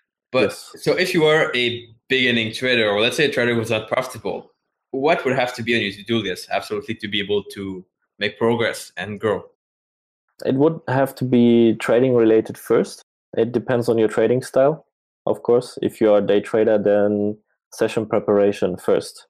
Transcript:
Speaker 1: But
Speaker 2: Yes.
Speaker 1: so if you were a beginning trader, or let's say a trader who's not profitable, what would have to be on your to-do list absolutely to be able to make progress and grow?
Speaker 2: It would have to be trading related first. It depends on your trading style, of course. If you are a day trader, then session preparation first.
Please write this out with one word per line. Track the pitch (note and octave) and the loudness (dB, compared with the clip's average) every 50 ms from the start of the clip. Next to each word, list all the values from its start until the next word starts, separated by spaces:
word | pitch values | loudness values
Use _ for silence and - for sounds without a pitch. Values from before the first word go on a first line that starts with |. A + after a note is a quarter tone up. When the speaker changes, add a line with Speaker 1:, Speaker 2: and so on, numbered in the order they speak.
| _ _ _ _ _ _ | _ _ _ _ _ _
Speaker 1:
But | - C3 A#2+ F#2+ | 0 0 0 0
Speaker 2:
Yes. | - - - - - | -2 -8 -16 -20 -20
Speaker 1:
so | - - D#3+ C3+ | -6 -2 -2 0
if | D#3 F#3 F#3 - | 0 0 0 0
you | E3+ D#3 | 2 2
were | D3+ D#3 D#3+ C#3 - - | 4 4 2 0 0 -2
a | B2 B2 A#2+ A#2+ A#2 - - - _ _ | -2 -2 -2 -4 -6 -12 -18 -20 _ _
beginning | - C3 C3 B2+ B2 A#2 A#2 A2+ G#2+ A2 | -2 0 0 2 2 2 0 -2 -4 -6
trader, | - B2+ B2+ B2 A#2 A2 G#2 | -4 -2 0 0 2 2 2
or | G2+ G#2 | 2 2
let's | A2+ B2 B2 | 0 0 2
say | - D3+ | 0 0
a | C#3 | 0
trader | C#3+ C3+ A#2+ A#2+ A#2 | 0 0 0 0 0
who's | A#2 A2 A2 | 0 -2 -2
not | A2+ G#2+ G#2+ - | -2 -4 -2 -4
profitable, | B2+ B2+ B2+ - - A2 - F#2+ F2+ - - _ _ _ _ _ _ _ _ _ | -4 -4 -4 -6 -10 -10 -8 -8 -8 -8 -10 _ _ _ _ _ _ _ _ _
what | - C3+ C3+ D#3 F3 - - | -6 -2 0 0 0 0 0
would | C3 B2 | -2 0
have | A#2+ B2 B2 - | 0 -2 -2 -4
to | - A2 | -6 -4
be | A#2+ A#2+ | -2 -2
on | A2+ | 0
your | G#2 G2+ | -2 -4
to-do | G2 G2+ G2 A2+ A#2 A2+ | -6 -10 -6 -4 -4 -2
list | G2+ F#2 F2+ - - - | -2 -4 -8 -10 -8 -6
absolutely | G2 G2+ - - G#2+ G#2 - - A2+ | -6 -6 -4 -4 -8 -8 -6 -10 -10
to | - - G#2 | -10 -8 -6
be | G#2 G2+ | -4 -4
able | G2 G2 G#2 G2+ G2 - - | -2 -2 -2 -4 -4 -6 -12
to | G2+ G2 G2 F#2+ F#2 - _ _ _ _ _ _ _ | -10 -10 -10 -10 -12 -16 _ _ _ _ _ _ _
make | G2+ G#2 - | -6 -6 -4
progress | - A#2 A2+ A#2+ A#2 A2 G2 - - - - _ | -2 0 0 0 0 -2 -2 -4 -6 -12 -16 _
and | E2+ F#2 G#2 G#2 G2+ | -12 -10 -10 -10 -4
grow? | A2+ A2 G2 F2 - - _ _ _ _ _ _ _ _ _ _ _ _ _ _ _ _ _ - - | -2 -2 -2 -2 -6 -12 _ _ _ _ _ _ _ _ _ _ _ _ _ _ _ _ _ -8 -4
Speaker 2:
It | - C3 | -4 0
would | C3+ D3 E3 D#3+ - - | 2 2 0 0 -2 -6
have | A#2+ B2+ C3+ C3+ C3+ - | -4 -2 -2 -2 -2 -2
to | - B2+ | -6 -2
be | B2+ B2+ A#2+ A#2+ A#2 A#2 A#2 A#2 A2+ G#2+ A2 | 2 4 4 6 6 6 6 4 4 2 0
trading | - - A2+ A#2+ C3 C3 B2 | 0 0 2 2 2 2 4
related | A#2+ A2+ A2 A2 A2 A2 - - | 4 4 6 4 4 2 0 -8
first. | - - - - E3 G3 - - - _ _ _ _ _ _ - | -14 -2 0 2 2 2 -2 -6 -16 _ _ _ _ _ _ -4
It | A2 A2+ A#2+ | -2 -2 0
depends | B2 A2+ - - B2+ A#2+ A#2 A#2+ | -2 -4 -2 -2 -2 -2 0 0
on | A2+ | 2
your | A2+ A2 | 2 2
trading | G#2 - A#2 A2 A2+ B2 C3 | 2 2 2 2 2 2 0
style, | C3 - - C3 C3+ C#3+ D#3 D#3 - _ _ _ _ _ _ _ _ | -2 -2 0 2 2 2 0 -2 -10 _ _ _ _ _ _ _ _
of | - G#2+ - - | -4 -4 -2 0
course. | - A#2+ A#2+ A#2+ - - - | 2 2 2 0 -4 -8 -6
If | F2+ G#2+ - - | -6 -6 -2 2
you | A2+ G#2+ G#2 | 4 4 4
are | G#2 | 4
a | G2 | 4
day | G2 G2+ G#2 | 2 2 0
trader, | G2+ - - A2 A2 A2 A2 | 0 0 0 2 2 2 2
then | G#2 G2 G#2 G2+ G#2 G#2 G#2 G#2 G#2 G#2 G#2 G#2+ - _ _ _ _ _ _ - | 2 2 2 2 2 2 0 0 0 -2 -4 -6 -8 _ _ _ _ _ _ -4
session | - A2+ A2 - A#2 G#2+ | -4 -4 -2 -2 -4 -4
preparation | G#2+ A#2 G#2 - - G#2 G2+ G2+ G2+ G2 - G2+ F#2 F2 | -2 -2 -2 0 2 2 2 2 2 0 0 -4 -4 -4
first. | - - - F#2+ - - - - - - | -4 -2 0 0 0 -2 -6 -14 -20 -20